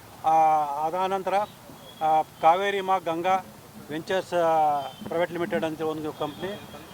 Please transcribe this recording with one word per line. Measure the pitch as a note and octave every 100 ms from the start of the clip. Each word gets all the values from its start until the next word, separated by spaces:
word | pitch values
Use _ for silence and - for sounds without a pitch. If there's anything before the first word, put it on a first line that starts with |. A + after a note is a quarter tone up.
| - -
ಆ, | D#3 D#3+ D#3 D#3 D3 C#3+ D#3+
ಅದಾನಂತರ, | F3+ F#3+ G3 F#3
ಆ, | F#3+ G#3 - - - - - D#3 D#3
ಕಾವೇರಿ | D3+ - E3 F3+ G3+ G3
ಮಾ | F#3+ F#3+
ಗಂಗಾ | E3 E3 F3 F#3+ - - - - -
ವೆಂಚರ್ಸ್, | D3+ D#3+ F#3+ -
ಆ, | F3 E3 D#3+ D3+ C#3+ C3+ - -
ಪ್ರೈವೇಟ್ | E3 F3
ಲಿಮಿಟೆಡ್ | E3+ E3+ E3+
ಅಂತ | D#3+ D#3
ಒಂದು | D#3+ D#3 D3+
ಕಂಪ್ನಿ, | C#3+ D3 - F3+ G3+ - - -